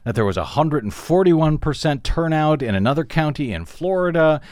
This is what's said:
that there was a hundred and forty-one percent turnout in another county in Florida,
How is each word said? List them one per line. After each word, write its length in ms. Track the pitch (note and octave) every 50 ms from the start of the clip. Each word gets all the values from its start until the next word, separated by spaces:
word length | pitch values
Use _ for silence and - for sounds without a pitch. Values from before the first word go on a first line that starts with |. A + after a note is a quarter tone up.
| -
that 100 | A#2 G#2+
there 120 | G2+ -
was 100 | G2 F2+
a 80 | F#2+ D#2+
hundred 400 | - - C#3+ D#3 D#3+ D3 C#3+ G#2+
and 80 | G2+ -
forty-one 640 | - - - E3 F#3 F#3+ F3+ E3+ D#3+ D#3+ D#3 D#3
percent 480 | - - D#3 C#3 - - D#3 C#3+ C3+ -
turnout 560 | - - E3+ E3 E3 D#3+ D#3 D#3 D#3 D#3 C#3+
in 140 | C3+ A2+ G2
another 300 | F#2+ G2 B2 C#3 D#3+ D3+
county 500 | - - D#3+ D#3 D3+ C#3 - D3 A#2+ G2
in 100 | D#2+ E2+
Florida, 800 | - - - D#3 F#3 F#3+ F#3 F3+ F3 E3 E3+ D#3+ D#3 D#3 C#3 - -